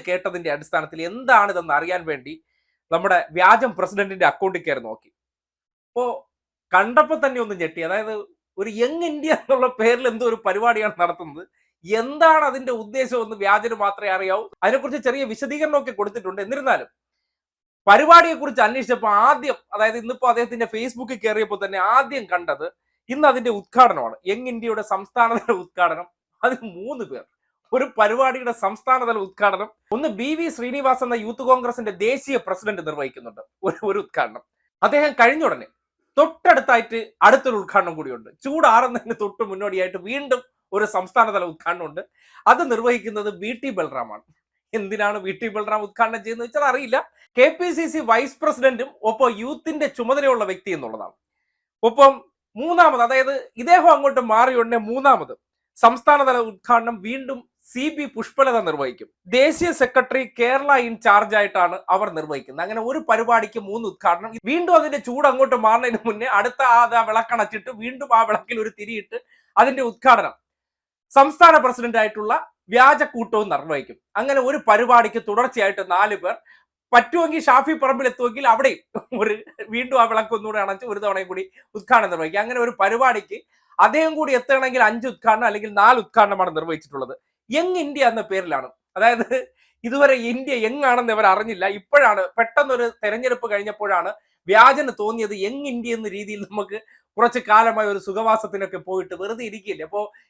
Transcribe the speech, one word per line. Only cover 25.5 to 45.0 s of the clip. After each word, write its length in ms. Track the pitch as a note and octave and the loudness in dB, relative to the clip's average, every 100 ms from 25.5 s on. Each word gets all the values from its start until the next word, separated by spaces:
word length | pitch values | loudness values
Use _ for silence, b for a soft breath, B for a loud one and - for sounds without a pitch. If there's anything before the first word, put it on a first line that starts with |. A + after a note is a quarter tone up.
ഉദ്ഘാടനം, 540 | G3 F3+ - F3 D#3+ F3 _ _ _ | -4 -6 -2 -2 -2 -10 _ _ _
അതിൽ 140 | A#3+ B3+ | -4 -4
മൂന്ന് 440 | A3+ E3+ G#3+ C#4 G3+ | -10 -14 -12 -12 -12
പേർ. 180 | B2+ - _ _ _ _ | -14 -16 _ _ _ _
ഒരു 180 | B3+ C#4 - | -4 -2 0
പരിപാടിയുടെ 520 | G#3 A#3 C4 B3+ A#3+ | 0 2 0 -2 -6
സംസ്ഥാനതല 640 | A#3 G3 A3 - C4 A#3 A3 | -6 -6 -4 -2 0 0 -4
ഉദ്ഘാടനം 520 | G3 - G3+ F#3 F#3+ _ _ | -6 -2 0 0 -6 _ _
ഒന്ന് 160 | A3+ D4+ | -6 -4
ബി 280 | G3+ B3+ D#4 | -4 -6 -4
വി 140 | E4 | -6
ശ്രീനിവാസ് 540 | - B3 C#4 C4+ B3+ | -8 -8 -2 0 0
എന്ന 100 | B3 | -2
യൂത്ത് 280 | A#3+ G#3+ A3+ | -4 -6 -4
കോൺഗ്രസിന്റെ 500 | B3+ B3+ A#3+ A#3+ G#3+ | 2 2 0 -6 -8
ദേശീയ 460 | F3+ G#3+ C#4 C#4 C4 | -4 -2 -2 -4 -6
പ്രസിഡന്റ് 500 | - F#3 G#3+ G3 D#3 | -4 -8 -6 -8 -8
നിർവഹിക്കുന്നുണ്ട്, 540 | D3 C#3 C3 A#2 A2 - _ | -8 -8 -10 -20 -20 -20 _
ഒരു, 120 | F#3+ - | -6 -4
ഒരു 160 | G#3 G3 | -4 -4
ഉദ്ഘാടനം. 420 | G3 - A#2+ A2 - _ _ _ | -4 -4 -4 -8 -20 _ _ _
അദ്ദേഹം 280 | - D4 D4 | 0 2 0
കഴിഞ്ഞ 320 | B3 A#3 D4 | 4 4 4
ഉടനെ 220 | C#4 C#3 - _ _ _ _ - | -2 -4 -10 _ _ _ _ 0
തൊട്ടടുത്തായിട്ട് 960 | D#4+ D#4+ F4+ D4+ - A#3+ A3+ A#3 A3 - | 0 2 4 4 4 0 0 -8 -10 2
അടുത്തൊരു 340 | G3 A3+ C4 A3 | 6 6 2 -4
ഉദ്ഘാടനം 400 | F#3 G3+ F3 D#3+ | -2 0 0 -4
കൂടിയുണ്ട്. 340 | C#3 A#2+ A2 _ | -10 -12 -16 _
ചൂടാറുന്നതിന് 680 | C#4 D#4 D4 A3+ B3 A#3+ A3 A#3 | -8 2 4 4 2 -4 -10 -8
തൊട്ട് 220 | G#3 G3 | -8 -8
മുന്നോടിയായിട്ട് 540 | G#3+ F#3+ G3+ F#3+ F#3 F#3 | -8 -8 -6 -4 -4 -6
വീണ്ടും 440 | F3+ C4+ C#4+ B3 - _ _ | -8 -8 -4 -4 -4 _ _
ഒരു 120 | G3 G#3 | -4 -2
സംസ്ഥാനതല 580 | G#3 F#3 B3 A3 G3 | -4 -2 0 2 0
ഉദ്ഘാടനമുണ്ട്. 580 | F3+ D#3+ E3 F3+ D#3+ D#3 - b b b - | -6 -8 -8 -8 -10 -14 -16 b b b 2
അത് 240 | A3 D#4 | 2 0
നിർവഹിക്കുന്നത് 680 | A#3 A#3+ A#3+ A3 G#3 G#3 F3+ | -2 0 -2 -4 -8 -8 -8
വി 220 | G#3 A#3 | -10 -10
ടി 60 | C#4 | -8
ബൽറാമാണ്. 520 | F#3+ D#3 C3 A#2 G#2+ _ _ _ _ _ | -6 -6 -8 -12 -14 _ _ _ _ _
എന്തിനാണ് 440 | A3 G3 G#3 | -8 -6 -4